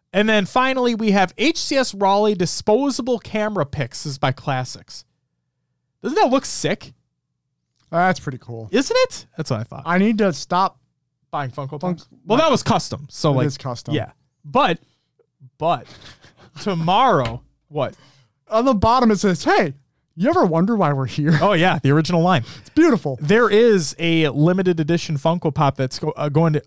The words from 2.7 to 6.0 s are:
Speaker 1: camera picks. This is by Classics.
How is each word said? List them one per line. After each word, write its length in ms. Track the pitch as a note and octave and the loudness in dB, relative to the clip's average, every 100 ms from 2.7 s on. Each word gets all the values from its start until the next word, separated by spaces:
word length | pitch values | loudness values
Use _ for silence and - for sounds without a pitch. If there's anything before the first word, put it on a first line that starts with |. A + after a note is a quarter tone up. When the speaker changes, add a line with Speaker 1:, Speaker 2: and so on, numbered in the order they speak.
| A3 C#4 B3+ B3 A#3+ | 0 0 -4 -4 -4
Speaker 1:
camera 480 | - G#3+ G#3+ G3+ C#3+ | -4 -6 -4 -4 -6
picks. 380 | - A#2+ - | -4 -8 -8
This 80 | D3+ | -12
is 60 | C3+ | -4
by 160 | C#3 | -4
Classics. 720 | C3 - C3 B2+ F2+ - - _ _ _ _ _ _ _ _ _ _ | -4 -4 -6 -6 -12 -18 -20 _ _ _ _ _ _ _ _ _ _